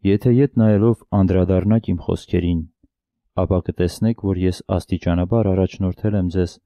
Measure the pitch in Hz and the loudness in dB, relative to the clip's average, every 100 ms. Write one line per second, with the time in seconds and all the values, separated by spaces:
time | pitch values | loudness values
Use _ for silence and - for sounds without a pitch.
0 | 98 101 127 120 139 - 110 104 113 113 | 2 2 2 2 2 2 2 4 2 0
1 | _ 101 92 92 90 92 95 110 104 90 | _ 0 2 2 2 2 2 0 0 -6
2 | - 85 - 90 87 85 80 _ _ _ | -4 -6 -2 -2 0 -2 -6 _ _ _
3 | _ _ _ - 90 92 - - 87 - | _ _ _ -4 -2 -2 -2 -2 -4 0
4 | 110 117 98 90 92 - - 92 - 92 | -4 -2 -4 -2 -2 -4 -4 -6 -4 -6
5 | - 85 90 117 101 92 90 - 95 87 | -2 -2 0 0 0 0 -2 -2 -6 -4
6 | 107 104 90 92 87 - | -4 -2 -2 -2 -4 -6